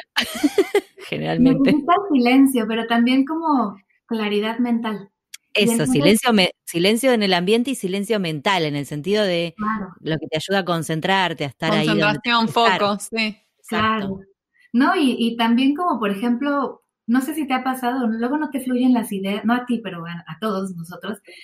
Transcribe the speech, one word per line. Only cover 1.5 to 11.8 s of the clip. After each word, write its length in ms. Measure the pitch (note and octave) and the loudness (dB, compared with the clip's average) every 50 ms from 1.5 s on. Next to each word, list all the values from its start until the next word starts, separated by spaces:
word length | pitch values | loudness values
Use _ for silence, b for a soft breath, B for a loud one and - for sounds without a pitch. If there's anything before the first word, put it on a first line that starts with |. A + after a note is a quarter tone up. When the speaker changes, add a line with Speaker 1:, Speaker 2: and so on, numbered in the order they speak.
| - C4+ C#4 - | 4 4 4 4
Speaker 2:
Necesitas 240 | D4+ C#4 - E4+ F4+ G4+ - - | 2 2 4 2 2 2 2 2
silencio, 540 | D4 B3 A#3+ B3 C4 C4+ C4+ C4 - A#3 G#3+ | 2 2 4 6 6 6 6 6 4 0 -2
pero 180 | G#3 A3 A#3 A3+ | -2 -2 -4 -2
también 380 | - A#3 A#3 A#3 B3 B3+ C4+ C4+ | 0 2 2 4 4 4 4 2
como 520 | D4+ D#4+ E4 E4 D#4+ D4 B3 G#3+ G3 G3 - _ _ _ _ _ | 2 -2 -2 0 2 2 2 0 -2 -4 -10 _ _ _ _ _
claridad 540 | - A#3 A3 G#3 G#3 G#3 G#3 G#3+ A3 A3+ B3 | -6 -4 -4 -2 -2 0 0 0 -2 -2 -2
mental. 500 | A#3+ A#3+ A#3 A3+ A#3 A3 G#3 F#3+ - - _ _ _ _ - - _ _ - | 0 0 0 -2 -2 -4 -6 -8 -10 -14 _ _ _ _ -20 -20 _ _ 0
Y 80 | G#3 G#3 | 2 2
Speaker 1:
Eso, 100 | A#3 A3+ | 2 2
Speaker 2:
entonces 200 | A3+ D3+ C3+ B3+ | 2 0 0 2
Speaker 1:
silencio 400 | - - G3 A3 A3 - B3 A3 | 4 4 4 4 4 4 4 4
me-, 180 | G3+ F3+ D#3 - _ _ | 4 2 2 -2 _ _
silencio 460 | - - E3+ F3 G3+ A3+ A#3 C4+ C4 B3 | -6 -2 0 2 2 2 2 2 2 2
en 100 | A3 G#3 | 2 2
el 100 | F#3+ F#3 | 2 0
ambiente 380 | F3 F3 F#3+ A3 A#3+ A#3+ C#4 | 0 2 2 2 2 0 -2
y 40 | B3+ | -4
silencio 440 | - - F3+ F#3 G3+ G3+ G#3 A3 G#3 | -4 -4 -4 -4 -4 -2 -2 -2 -2
mental, 440 | F#3 E3 D#3 C#3+ - G#3 G3 F3+ D#3+ | -2 -2 -4 -2 0 0 0 0 0
en 100 | D3+ C#3+ | 0 -2
el 100 | C#3+ C#3 | -4 -4
sentido 380 | - D3+ D3 C#3+ F#3 G#3 G#3+ G#3 | -6 -8 -6 -2 -2 0 0 0
de 300 | F#3 F3 E3+ E3+ E3 - | 0 0 -2 -2 -4 -6
Speaker 2:
Claro. 360 | - G#3+ G#3+ A3 G3+ F#3+ F#3 - - | -6 -4 -4 -4 -4 -8 -10 -14 -10
Speaker 1:
lo 160 | - D3 D#3+ | -6 -4 -4
que 100 | D3+ D#3 | -4 -4
te 100 | - D#3 | -6 -6
ayuda 220 | D#3 - - G3 G3 | -6 -4 -2 -2 -2
a 60 | F3+ | 0
concentrarte, 800 | F3 F3 E3 D3+ - D#3+ D#3+ D#3+ F3+ F#3+ F#3+ F#3 E3 D#3+ - D3+ | -2 -2 -4 -4 -4 -4 -4 -2 0 0 0 0 -2 -2 -4 -6
a 20 | |
estar 260 | C#3 - _ E3 D#3+ D#3+ | -8 -6 _ -4 -2 0
ahí 120 | D#3 | 0